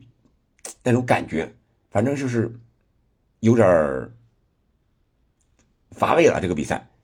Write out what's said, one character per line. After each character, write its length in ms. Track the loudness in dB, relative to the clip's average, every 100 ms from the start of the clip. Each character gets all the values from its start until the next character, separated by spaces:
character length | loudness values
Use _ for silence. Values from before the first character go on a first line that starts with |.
| -20 _ _ _ _ _ -20 -6
那 80 | 0
种 140 | 0 2
感 220 | -2 -2
觉， 280 | -8 -8 -12 _ _ _
反 140 | -4
正 120 | -2 -2
就 120 | -4
是 260 | -2 -4 -8 -20 _ _ _ _ _ _ -2
有 160 | 2 4
点 120 | 4
儿 460 | 4 2 -4 -10 -18 _ _ _ _ _ _ _ _ _ _ _ _ _ _ _ _ _
乏 240 | -4 0 4
味 120 | 2
了， 140 | 2
这 60 | -2
个 80 | -4
比 80 |
赛 260 | -4 -6 -8 _